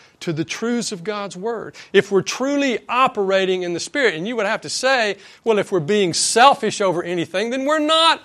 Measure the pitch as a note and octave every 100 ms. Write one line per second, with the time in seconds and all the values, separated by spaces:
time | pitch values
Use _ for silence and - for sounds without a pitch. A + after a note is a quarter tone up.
0 | - - - D#3 D#3+ - A3+ A#3+ F#3+ F#3
1 | E3+ G#3 G3+ F3+ A3 A3+ D3 - - G3
2 | - G3 F#3 - C4+ C#4+ C#4 A3 - A#3+
3 | C4 A3 F#3+ F#3+ F#3+ F#3 F3 E3 - -
4 | A#3 D#3 G3+ A#3 G3+ G#3+ C#3+ - C4 C4
5 | G#3 - - - A3+ G#3 - F#3 D3 G#3
6 | F3+ - - A3 C4+ - D4+ - G3 E3+
7 | E3+ F3+ D3+ F#3 A#3 C4 C4+ D#4 D4+ D#4+
8 | E4 C#4+